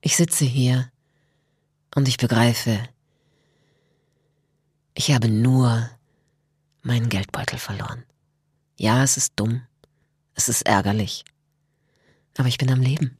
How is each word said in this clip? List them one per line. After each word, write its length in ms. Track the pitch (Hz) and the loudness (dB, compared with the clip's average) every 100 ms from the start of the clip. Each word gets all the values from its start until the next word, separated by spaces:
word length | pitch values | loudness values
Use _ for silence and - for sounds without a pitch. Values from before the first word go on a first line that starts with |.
| 160 | -2
Ich 120 | - | 0
sitze 260 | 170 - | 0 2
hier 480 | 139 127 127 127 127 _ _ _ _ _ _ _ _ _ _ - | 0 2 2 2 -2 _ _ _ _ _ _ _ _ _ _ -2
und 140 | 131 | 0
ich 80 | 123 | 0
begreife, 600 | 120 113 120 117 - 107 117 _ _ _ _ _ _ _ _ _ _ _ _ _ _ _ _ _ _ _ _ - | 0 2 2 2 -2 -2 -4 _ _ _ _ _ _ _ _ _ _ _ _ _ _ _ _ _ _ _ _ -8
ich 180 | - | 0
habe 160 | 135 113 | 0 2
nur 600 | 107 120 131 123 117 113 - _ _ _ _ _ _ _ _ | 2 2 4 2 2 -4 -10 _ _ _ _ _ _ _ _
meinen 260 | - 120 117 | -4 -2 0
Geldbeutel 500 | 104 98 - - 123 | -2 -4 -6 -6 -8
verloren. 460 | - 101 104 - - _ _ _ _ _ _ _ | -10 -10 -10 -12 -18 _ _ _ _ _ _ _
Ja, 260 | 110 120 | 2 4
es 140 | 135 - | 2 0
ist 180 | - - | -2 -2
dumm, 240 | 107 120 123 _ _ _ _ _ _ | -4 -4 -8 _ _ _ _ _ _
es 160 | - - | -6 -4
ist 140 | 113 | -2
ärgerlich, 600 | - 101 98 107 104 - - _ _ _ _ _ _ _ _ _ _ - | 0 2 2 0 -2 -6 -16 _ _ _ _ _ _ _ _ _ _ -2
aber 120 | 127 | -2
ich 80 | 120 | 0
bin 120 | 131 | 0
am 120 | 131 | 2
Leben. 360 | 127 147 135 - | 2 0 -4 -6